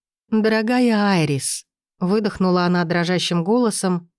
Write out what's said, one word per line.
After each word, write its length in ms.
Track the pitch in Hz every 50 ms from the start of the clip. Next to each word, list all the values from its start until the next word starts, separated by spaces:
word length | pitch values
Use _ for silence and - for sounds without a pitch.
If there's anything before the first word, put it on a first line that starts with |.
| _ _ _ _ _ _
«Дорогая 680 | 220 220 208 220 220 220 214 226 247 254 247 240 226 208 208 202
Айрис», 520 | 196 175 156 151 143 131 - - - - - _ _ _ _ _ _ _
выдохнула 640 | 180 175 202 220 208 202 - - 185 185 180 180 175
она 180 | 180 180 180 175
дрожащим 600 | 160 170 175 170 170 185 170 - - 175 175 165
голосом, 680 | 185 226 247 247 220 196 - - 185 180 175 175 _ _